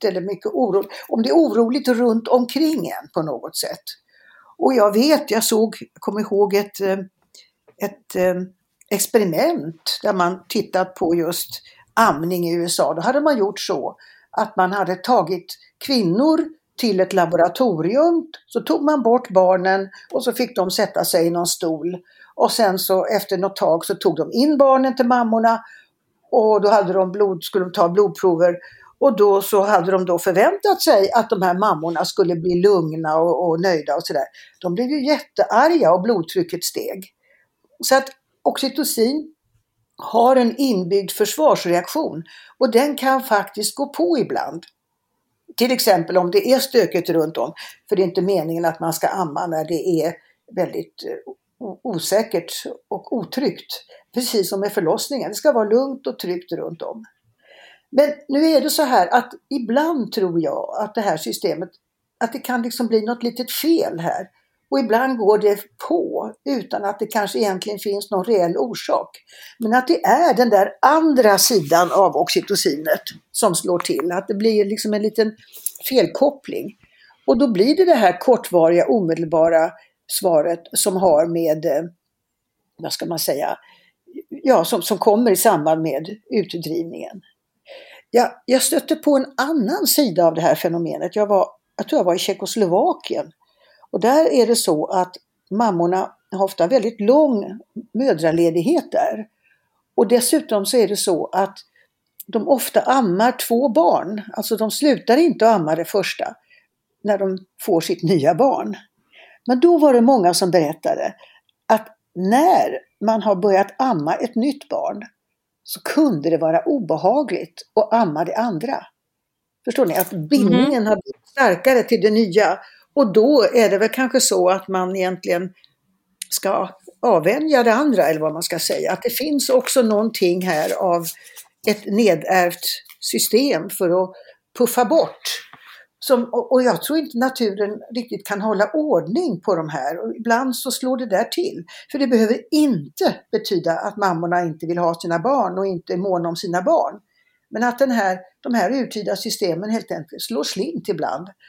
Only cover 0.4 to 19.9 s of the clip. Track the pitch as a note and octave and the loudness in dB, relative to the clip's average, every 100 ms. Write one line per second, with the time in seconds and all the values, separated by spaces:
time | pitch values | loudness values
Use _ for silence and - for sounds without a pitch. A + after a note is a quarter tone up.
0.4 | G#3+ - A#3+ F#3+ - - - A#3 A3+ D#4 | -6 -2 0 0 -2 -10 -6 -2 2 4
1.4 | D4 G#3 A3+ C4+ B3+ A3+ A#3+ A3+ A3 B3 | 4 2 2 0 0 2 2 0 2 0
2.4 | B3 C4+ D#4 D#4 E3+ - - F3+ D#3 B2 | 0 -2 0 -2 -6 -8 -10 -6 -6 -6
3.4 | D#3+ - - - - - _ _ _ _ | -10 -8 -8 -10 -16 -20 _ _ _ _
4.4 | _ - A#3+ B3+ G#3 G#3 C#4+ D4 D4 G#3+ | _ -4 0 4 4 4 4 2 0 -2
5.4 | - A3 A3 - - _ - G3+ A3 G3 | 0 0 0 -4 -18 _ -8 -6 -2 0
6.4 | G3+ G3+ G3+ - G3 F#3+ F#3+ _ _ _ | 2 0 -2 -4 -4 -4 -6 _ _ _
7.4 | _ _ _ - G3+ - - F#3+ F#3 F3+ | _ _ _ -8 -8 -8 -10 -2 0 0
8.4 | F#3 _ _ _ - G3+ - A#3 G3 D#3+ | -6 _ _ _ -6 -4 0 0 2 0
9.4 | D4 E4+ D3+ D#3+ - - - F#3+ F3 F#3 | 0 -2 -6 -10 -8 -4 -2 0 0 -2
10.4 | - A3+ - F#3 F#3 - E3+ E3+ E3 F3 | -6 -6 -2 -2 -4 -4 -2 0 -2 -6
11.4 | - - - _ _ - A3 D3 E3 F3+ | -8 -14 -18 _ _ 2 2 2 -2 -4
12.4 | E3+ E3+ E3+ - C#3+ E3 F#3+ C4+ D4+ C4+ | -2 -2 -2 -2 -2 -2 -2 0 0 0
13.4 | G3 G#3+ - E3 B2 - _ _ _ - | -2 -4 -6 -6 -6 -12 _ _ _ -6
14.4 | - - F#3 G3+ F3 F#3 F#3 B3 E3 F3+ | -4 0 0 0 -4 -4 0 2 2 -4
15.4 | - - _ - - C4 F3+ F#3+ D4+ D#4+ | -8 -20 _ -14 -2 0 0 2 2 2
16.4 | D#4+ - _ - A#3 F#3 F#3 F#3+ E3+ E3+ | -2 -8 _ -6 -2 0 0 0 0 2
17.4 | F3 - B3+ E3 E3 B3 E4+ E4+ E4 - | 2 2 0 0 0 2 2 0 -4 -12
18.4 | _ A3+ A3 D#4+ C#4+ D4+ A3+ A#3+ A#3+ F#3 | _ -6 -2 -2 0 0 2 2 2 2
19.4 | F#3 F#3 F#3 G3 G3 | 4 4 2 0 -2